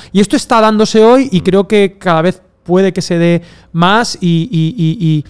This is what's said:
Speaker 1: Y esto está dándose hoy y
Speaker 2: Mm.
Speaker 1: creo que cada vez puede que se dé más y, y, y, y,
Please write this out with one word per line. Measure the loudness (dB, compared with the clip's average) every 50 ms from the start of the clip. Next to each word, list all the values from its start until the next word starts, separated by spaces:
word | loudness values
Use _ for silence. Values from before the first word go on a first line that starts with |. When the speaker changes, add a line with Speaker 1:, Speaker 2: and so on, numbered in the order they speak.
| -10 -4
Speaker 1:
Y | -2 0
esto | 0 0 -2
está | -4 -2 0 0 2
dándose | 2 2 2 0 0 2 2 4
hoy | 4 4 4 4 2 0
y | -2 -2
Speaker 2:
Mm. | 0
Speaker 1:
creo | 0 0 0 0
que | 0 0 0 0 0 -4
cada | _ -4 -2 0 0
vez | 0 -2 -4 -6 _ _ _ _ _
puede | -2 0 0 0 0 -2
que | -4
se | -4 -4 -2
dé | 0 0 0 0 -2 -4 -10 -18 -20 -18 _ -4
más | -2 0 0 0 0 -2 -4 -6 -4
y, | -2 0 0 0 -2 -2
y, | -4 -4 -2 -4 -4
y, | -2 -4 -4 -2
y, | -2 -2 -2 -2 -2 -4